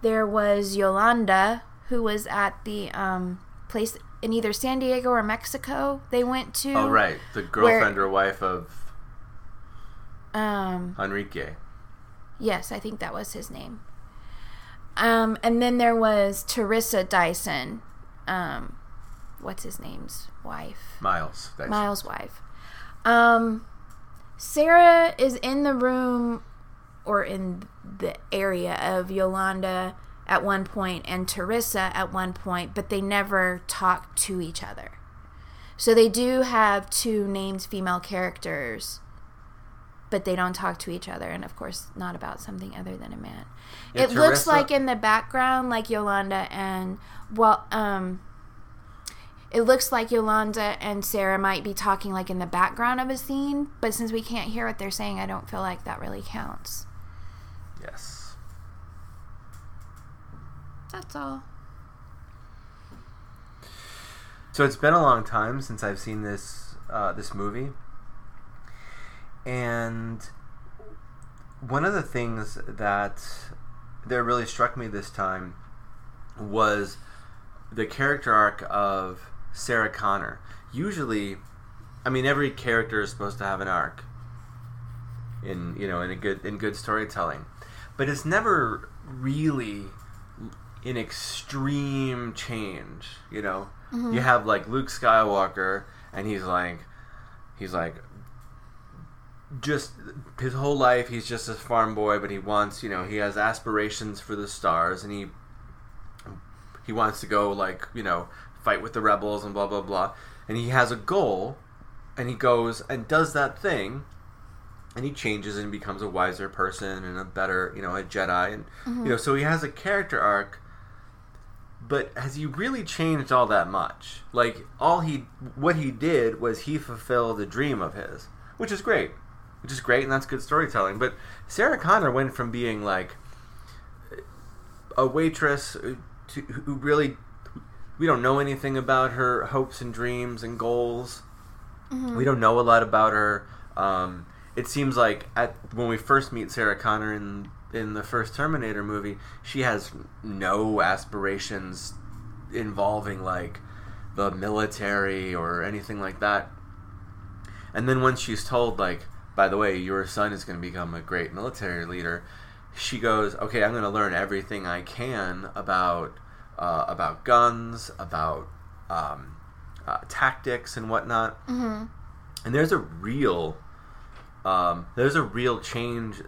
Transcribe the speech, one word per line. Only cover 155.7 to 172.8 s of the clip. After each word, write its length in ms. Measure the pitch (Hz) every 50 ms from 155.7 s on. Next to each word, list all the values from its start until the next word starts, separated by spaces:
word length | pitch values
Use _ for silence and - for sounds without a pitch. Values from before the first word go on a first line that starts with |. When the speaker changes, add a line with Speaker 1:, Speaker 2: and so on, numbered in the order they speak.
| 104 104 98 104 113 104
Speaker 2:
like 200 | 98 95 92 -
that. 300 | 104 104 104 101 - - - - - - - - - - - - - - - - - - - - - - - - - - -
And 140 | 104 117 127
then 140 | 131 131 127
when 140 | 131 127
she's 280 | 123 - - 110 101 -
told, 340 | - 131 123 120 117 107 107
like, 280 | 101 92 90 85 - - - - - - -
"By 100 | - 98 95
the 80 | 92
way, 200 | 101 107 101 95
your 280 | 92 90 92 98 95 95
son 260 | 87 - 107 104 104 104
is 120 | 92 -
gonna 140 | - 95 87
become 360 | 85 90 87 92 87 85 82
a 60 | 82
great 320 | 80 80 90 87 85 78 82
military 520 | 92 107 127 123 - 107 95 87 85 82
leader," 400 | 82 90 90 85 85 85 87 - - - - - - - - - - -
she 240 | - - - - 117
goes, 380 | 107 117 110 107 107 101 95
"Okay, 260 | - - 110 - 120 104
I'm 100 | 107 117
gonna 180 | 120 107 101
learn 220 | 101 107 104 98 90
everything 520 | 85 98 98 101 98 95 - 107 101 95
I 160 | 90 87 87 87
can 680 | - - - 117 127 127 110 95 92 90 92 95 - -
about, 600 | - 98 98 95 90 90 90 87 85 80 - - - - - - - - - - -
uh, 280 | - 87 82 80 - -
about 360 | - 82 87 78 76 - -
guns, 640 | - 123 120 120 120 117 117 117 117 117 110 - - - -
about, 500 | 98 82 - 80 78 80 76 71 71 - - - - - - - - -
um, 460 | 87 82 76 73 73 71 65 65 78 78 - - - - - - - - -
uh, 120 | - - - - -
tactics 680 | - - 139 131 - - - 135 123 120 120 - -
and 120 | 123 110 110
whatnot." 560 | 110 110 - - 117 113 113 110 - - -
Speaker 1:
Mm-hmm. 380 | - 247 247 247 226 214 214 226 226 - - - - - - - - - - -
Speaker 2:
And 80 | 113 120
there's 180 | 143 160 160 190
a 60 |
real, 800 | 151